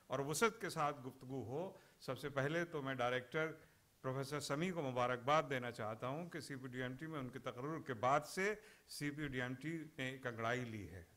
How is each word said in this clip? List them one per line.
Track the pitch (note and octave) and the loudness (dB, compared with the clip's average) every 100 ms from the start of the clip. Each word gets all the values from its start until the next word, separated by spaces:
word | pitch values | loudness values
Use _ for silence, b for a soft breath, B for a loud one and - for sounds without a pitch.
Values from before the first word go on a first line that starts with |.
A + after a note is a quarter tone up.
| B | B
और | C3 | 0
वसअत | C#3 D#3 A3+ - | 2 6 6 4
के | F3+ | -4
साथ | D3+ D3 | 2 2
गुफ्तगू | C#3 B2+ - B2+ C3+ | 2 -6 -10 -6 -4
हो। | G#2+ C#3 F#3 - B B | -2 -2 -4 -8 B B
सबसे | - B2 C#3+ | -6 -4 -2
पहले | C3 C3+ E3 | 2 4 4
तो | E3+ D#3+ | 2 -2
मैं | C3+ C3 | -2 2
डायरेक्टर | B2 B2+ - D#3+ D#3+ D3+ B B B _ | 2 2 0 0 0 -2 B B B _
प्रोफेसर | C3 C3 C3+ D3 | -2 -2 0 -2
समी | D3 C#3+ F3+ | 0 2 2
को | E3+ | 0
मुबारकबाद | C#3 B2 B2 B2 A#2 D3+ | 0 4 4 2 6 6
देना | D3 C3+ A#2+ | 6 0 0
चाहता | A#2 G#2+ A2 B2+ | -2 -2 -2 -2
हूँ | C#3+ F3 | -4 -4
कि | E3 | -6
सीपीडीएमटी | B2+ C3+ C3 B2 B2+ C3 D#3+ | -6 -8 -6 -4 -4 -4 -6
में | D#3 | -4
उनके | B2+ B2+ | -4 -6
तकर्रुर | - A#2+ C#3 D#3+ - | -6 -4 -4 -4 -4
के | |
बाद | A#2+ B2 C#3+ | 2 6 6
से | D3 - G3 G#3 B B B | 4 0 0 0 B B B
सीपीडीएमटी | - D3 C#3+ D3 B2+ B2 B2+ D3 E3 D#3 - | -4 -4 -2 -2 0 -2 -2 -4 -6 -6 -6
ने | C3 | -4
एक | C3+ C3 | -2 -4
अंगड़ाई | A2+ A2+ B2 | 0 2 2
ली | A#2+ A2 F#2 | 0 -6 -8
है | F2 E2+ | -10 -14